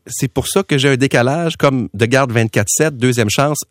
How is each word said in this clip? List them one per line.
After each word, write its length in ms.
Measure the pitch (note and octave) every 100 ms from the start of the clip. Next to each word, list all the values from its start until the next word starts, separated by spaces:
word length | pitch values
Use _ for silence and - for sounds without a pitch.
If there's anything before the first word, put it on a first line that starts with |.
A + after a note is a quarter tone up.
| -
c'est 220 | - C#3
pour 200 | - B2+
ça 140 | -
que 140 | G3 D3
j'ai 140 | C#3
un 60 | C3
décalage, 600 | C3+ C3+ A#2+ D3+ E3+ -
comme 320 | D3 C3+ A2
De 100 | G2
Garde 260 | A2+ C3 C3+
vingt-quatre 380 | A#2 A2 A2+ G2+
sept, 260 | - D#3 C3+
Deuxième 320 | B2+ A#2+ G#2+
Chance. 260 | - C#3+ D3 -